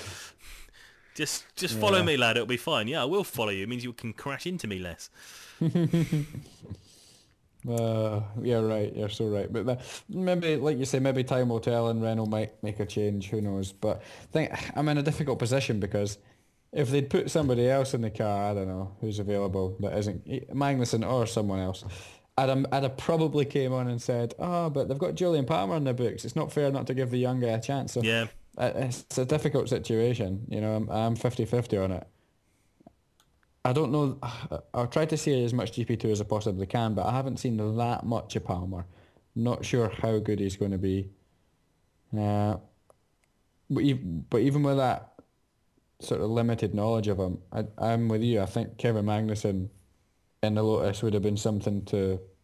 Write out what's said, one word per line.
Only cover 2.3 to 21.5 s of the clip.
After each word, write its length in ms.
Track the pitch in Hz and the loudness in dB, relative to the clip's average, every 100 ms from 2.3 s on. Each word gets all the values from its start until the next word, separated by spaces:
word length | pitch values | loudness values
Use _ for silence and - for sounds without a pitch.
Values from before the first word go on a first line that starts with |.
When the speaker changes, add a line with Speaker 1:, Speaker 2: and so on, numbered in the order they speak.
| 113 | 2
Speaker 1:
It'll 100 | 110 | 0
be 100 | 123 | -2
fine. 320 | - 143 107 | 0 -2 0
Yeah, 140 | 156 | -2
I 20 | |
will 200 | 123 196 | 0 0
follow 260 | 185 - 110 | -2 -2 -2
you. 140 | 98 | -2
It 40 | 98 | -4
means 160 | 123 | -6
you 80 | 123 | -8
can 200 | 113 117 | -10 -10
crash 340 | 107 - 135 175 | -8 -8 -6 -6
into 200 | 180 110 | -6 -6
me 120 | 95 | -6
less. 320 | 90 80 - - - - - - | -6 -10 -16 -20 -20 -20 -20 -2
Speaker 2:
<laughs> 100 | 165 175 165 170 160 156 147 - - - - - - - - - _ _ _ _ 123 | 0 2 2 2 2 0 -4 -10 -16 -20 -16 -16 -16 -20 -20 -20 _ _ _ _ -4
Uh, 540 | 117 113 110 110 107 104 107 | 0 0 0 0 -2 -4 -4
yeah, 160 | 113 117 | 0 2
right. 340 | 110 110 104 - | 2 0 -2 -2
You're 140 | 104 | -4
so 160 | - 113 | -2 -2
right. 260 | 104 95 | 0 -2
But 140 | 110 104 | -2 -2
that, 140 | 123 - - - | -2 -4 -14 -10
maybe, 480 | 175 185 180 165 151 | -4 0 0 2 0
like 220 | 143 139 | 2 0
you 80 | 131 | 0
say, 120 | 139 | 2
maybe 240 | 135 131 | 2 2
time 280 | 127 131 127 | 2 2 2
will 100 | 113 | 2
tell 280 | 113 120 117 | 2 2 2
and 140 | 113 | 2
Renault 220 | 113 110 107 | 0 0 0
might 360 | 107 110 - | 0 -2 -4
make 180 | 107 104 | -8 -4
a 60 | 101 | -4
change. 420 | - 104 101 98 | 0 0 0 -2
Who 140 | 110 | -2
knows? 280 | 104 98 95 | -2 -2 -4
But 260 | - 107 - - - | -2 -2 -2 -6 -18
I 40 | - | -4
think 200 | 156 156 - - - | -2 0 -4 -6 -2
I'm 120 | 151 | 2
in 80 | 147 | 2
a 60 | |
difficult 360 | 143 156 143 120 | 0 0 -2 0
position 400 | 117 135 127 113 | 2 2 2 0
because 380 | 101 104 101 104 - _ _ _ _ | 0 0 0 -4 -16 _ _ _ _
if 160 | - 127 | -2 2
they'd 220 | 143 139 | 2 2
put 200 | 185 - | 0 2
somebody 380 | 165 143 120 120 | 2 4 4 6
else 240 | 135 131 | 4 2
in 80 | 127 | 0
the 100 | 113 | -2
car, 400 | 107 110 101 104 | -2 0 0 0
I 40 | |
don't 140 | 101 95 | 0 -2
know, 280 | 92 95 - | -4 -6 -6
who's 160 | 110 104 | -6 -4
available 580 | 101 101 101 95 92 95 | -2 0 0 0 -2 -2
that 120 | 101 104 | -2 0
isn't, 260 | 104 - - 131 127 | -2 -4 -6 -8 -6
Magnussen 520 | 131 139 135 120 113 104 | -2 0 2 0 0 0
or 200 | 127 110 | 0 0
someone 320 | - 104 | 0 0